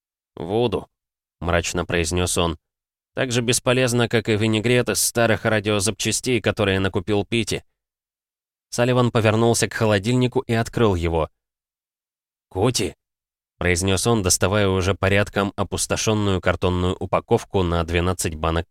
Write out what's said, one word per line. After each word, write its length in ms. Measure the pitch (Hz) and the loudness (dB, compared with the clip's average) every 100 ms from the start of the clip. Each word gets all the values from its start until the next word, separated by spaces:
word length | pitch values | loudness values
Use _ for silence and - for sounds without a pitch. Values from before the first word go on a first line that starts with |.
| _ _ _ | _ _ _
"Вуду", 540 | - 85 107 120 82 - _ _ _ _ - | -12 -4 -2 0 -2 -8 _ _ _ _ -10
мрачно 440 | 82 87 85 87 | -2 0 0 -4
произнёс 540 | 85 87 80 90 90 - | -2 -2 0 0 -2 0
он. 200 | 85 78 _ _ _ _ _ | -2 -2 _ _ _ _ _
"Так 160 | - 131 | -8 -4
же 120 | 120 | -2
бесполезно, 640 | 120 117 - 127 127 120 117 | 0 -2 0 0 2 2 0
как 200 | 117 107 | 0 0
и 80 | 104 | 0
винегрет 520 | 110 110 107 123 117 | 2 0 2 0 0
из 140 | 95 | -2
старых 420 | - - 117 104 | -2 2 2 2
радиозапчастей, 960 | 113 110 104 104 98 101 113 104 - 120 | 0 0 0 -2 -2 -2 -2 -2 -2 -2
которые 400 | - - 101 95 | 0 0 0 2
накупил 440 | 95 104 90 104 | 0 -2 -2 -2
Пити". 380 | 98 117 107 87 - _ _ _ _ _ _ _ _ _ _ | 0 -2 -2 -6 -8 _ _ _ _ _ _ _ _ _ _
Салливан 400 | - 123 123 120 | -2 2 4 2
повернулся 580 | 117 110 107 117 117 104 | 2 2 4 4 2 0
к 60 | |
холодильнику 640 | - 110 101 101 127 123 127 | 0 2 2 2 0 0 -2
и 140 | - | -2
открыл 400 | 113 113 - 113 | -2 -2 0 2
его. 360 | 90 85 82 76 _ _ _ _ _ _ _ _ _ _ _ _ | 2 0 -2 -2 _ _ _ _ _ _ _ _ _ _ _ _
"Кути", 460 | 92 113 123 92 - _ _ _ _ _ - | -2 0 0 -4 -8 _ _ _ _ _ -4
произнёс 480 | 87 87 95 95 117 | 0 0 0 0 2
он, 160 | 117 | 2
доставая 460 | 92 - 92 104 98 | 2 2 2 2 2
уже 260 | 95 92 | 2 0
порядком 580 | 95 95 101 104 - 101 - | 0 2 2 0 -2 -2 -2
опустошённую 840 | 98 95 - 101 - 107 104 92 | -6 -4 -4 -2 0 0 0 0
картонную 560 | 90 85 92 90 90 92 | 0 0 0 0 0 -4
упаковку 640 | 95 87 - 117 - 101 | -2 -4 0 -2 0 -2
на 220 | 90 85 | 0 0
двенадцать 500 | 82 87 87 90 92 | 0 0 0 -2 -4
банок 320 | 78 82 82 87 | -4 -2 -2 -4